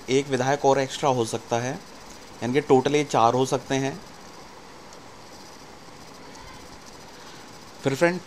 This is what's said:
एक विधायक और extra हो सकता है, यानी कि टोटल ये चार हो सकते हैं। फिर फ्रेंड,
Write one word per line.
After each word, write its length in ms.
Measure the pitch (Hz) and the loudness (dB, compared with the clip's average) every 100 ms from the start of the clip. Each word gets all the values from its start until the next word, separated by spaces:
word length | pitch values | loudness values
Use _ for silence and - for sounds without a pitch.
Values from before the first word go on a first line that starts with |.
| - | 0
एक 180 | 131 143 | 0 2
विधायक 380 | 127 127 143 139 | 0 0 2 4
और 140 | 135 | 4
extra 300 | 131 - 147 | 2 0 2
हो 160 | 127 113 | 2 0
सकता 320 | 113 - 117 | -2 -2 -2
है, 160 | 123 127 - - - - - - | -2 -8 -12 -18 -18 -18 -18 -8
यानी 100 | 117 | 0
कि 80 | 139 | 0
टोटल 340 | 143 131 139 147 | 6 6 6 2
ये 80 | |
चार 300 | 143 131 117 | 2 4 6
हो 120 | 123 131 | 4 2
सकते 300 | 135 - 135 | 0 -2 -2
हैं। 260 | 139 170 - - - - - - - - - - - - - - - - - - - - - - - - - - - - - - - - - - - - - - | -2 -6 -14 -18 -18 -18 -18 -20 -20 -20 -20 -20 -20 -20 -20 -20 -20 -20 -20 -20 -20 -20 -20 -18 -18 -18 -18 -18 -18 -18 -18 -20 -20 -18 -18 -18 -18 -18 -18 -4
फिर 120 | 139 135 | -2 2
फ्रेंड, 240 | 170 180 | 2 2